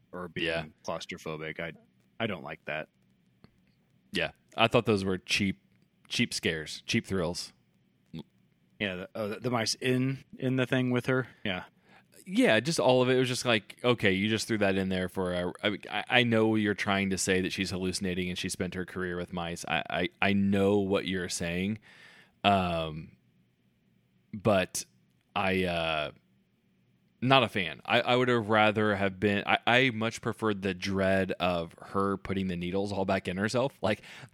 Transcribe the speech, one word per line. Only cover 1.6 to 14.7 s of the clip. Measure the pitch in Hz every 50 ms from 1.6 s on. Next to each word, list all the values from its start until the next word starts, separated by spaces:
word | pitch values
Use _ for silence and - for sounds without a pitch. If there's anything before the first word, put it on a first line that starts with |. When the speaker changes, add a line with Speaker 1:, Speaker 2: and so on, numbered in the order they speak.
Speaker 1:
I, | 85 82 78 - - _ _ _ _ _ _ -
I | 113
don't | 113 101 82 65
like | 71 80 - _
that. | - 76 78 - - _ _ _ _ _ _ _ _ _ _ - - _ _ _ _ _ _ _ _ _ _ _ _ -
Speaker 2:
Yeah. | 90 82 73 - _ _ _ _
I | - 113 117
thought | - 127 110
those | - 110 98 95
were | 95 95 90
cheap, | - - - - 104 95 92 - _ _ _ _ _ _ _ _ _ -
cheap | - - 120 113 -
scares, | - - 104 82 80 76 76 - - -
cheap | - - 117 -
thrills. | - 95 95 85 80 90 - - - - _ _ _ _ _ _ _ _ _ _ _ - 80 76 _ _ _ _ _ _ _ _ _ _ -
Speaker 1:
Yeah, | 104 101 92
the, | 90 95 - -
oh, | 104 110 101
the, | 107 101
the | - 131
mice | 120 120 110 107 -
in, | - - 131 127 127 127 131 135 135 - _ - -
in | - 131 131
the | 131 127
thing | 120 - 131 127 127
with | 123 123 -
her. | - 131 127 127 - - - -
Yeah. | 107 92 90 - - _ _ _ _ - - _ _ _ - - -
Speaker 2:
Yeah, | 185 220 269 214 113 110
just | 113 147 165 -
all | - 127 127 127 127
of | 127
it. | 131
It | 127
was | 131 123
just | 123 120 -
like, | 127 117 107 - - - - -
okay, | 123 123 - - 104 95
you | 95 98 107
just | 110 104 - -
threw | 117 107
that | 101 98